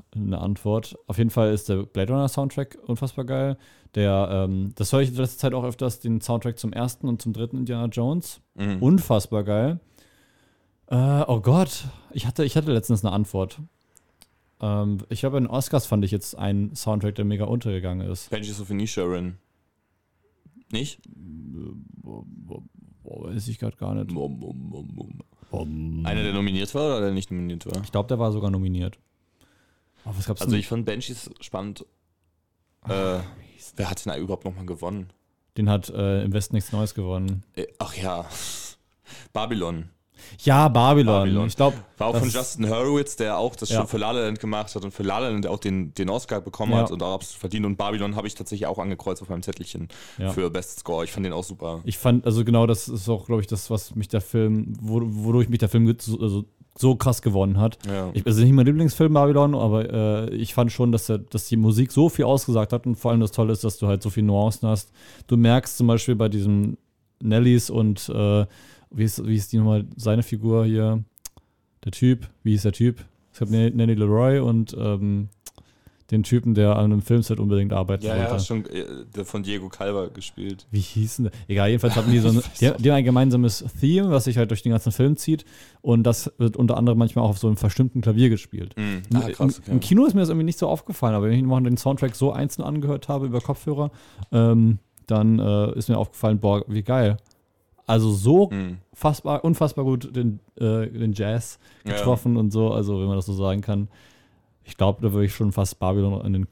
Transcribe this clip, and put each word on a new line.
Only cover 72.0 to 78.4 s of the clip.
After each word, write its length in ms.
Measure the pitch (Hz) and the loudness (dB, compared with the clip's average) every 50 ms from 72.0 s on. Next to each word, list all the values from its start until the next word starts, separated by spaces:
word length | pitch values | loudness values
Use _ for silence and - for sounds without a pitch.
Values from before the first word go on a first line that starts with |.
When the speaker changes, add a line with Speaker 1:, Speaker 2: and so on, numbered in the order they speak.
| 127 123 127 117 - - - _ _ | 4 4 4 4 0 -10 -18 _ _
Speaker 1:
wie 80 | 110 | 2
hieß 120 | 107 104 101 | 2 2 2
der 80 | 107 | 0
Typ? 320 | 98 - 113 120 120 - - - _ _ _ _ _ | 2 2 2 2 2 -2 -10 -20 _ _ _ _ _
Es 60 | - | -8
gab 100 | 120 104 | -4 0
Nan-, 260 | 110 113 113 117 120 | 2 4 4 4 4
Nanny 180 | 120 117 113 113 | 2 2 2 4
Leroy 440 | 104 107 101 104 110 123 131 135 139 | 2 2 4 4 4 4 4 4 4
und, 360 | 131 120 113 113 110 - - - | 2 2 2 2 0 0 -4 -4
ähm, 500 | 110 107 104 98 101 101 101 101 107 104 - _ _ - - - - _ _ _ _ - _ _ _ _ | -2 -2 -2 0 0 0 0 -2 -2 -6 -10 _ _ -20 -20 -20 -20 _ _ _ _ -20 _ _ _ _
den 100 | 113 107 104 | 0 0 2
Typen, 300 | - 123 120 - 120 110 | 4 2 2 4 4 4
der 220 | 101 104 104 104 | 6 6 6 6
an 100 | 104 107 | 4 4
einem 160 | 104 107 104 | 4 4 2
Filmset 380 | 98 - 117 120 113 - 113 104 | 2 4 2 2 4 2 0 -2
unbedingt 340 | 104 101 101 98 98 98 101 | 0 2 2 2 2 2 0
arbeiten 320 | 95 95 90 98 95 107 | -2 0 -2 -2 -2 -2
Speaker 2:
Ja, 100 | 107 110 | -2 0
ja, 140 | 110 113 117 | 0 0 0
Speaker 1:
wollte. 140 | 127 - | 0 -2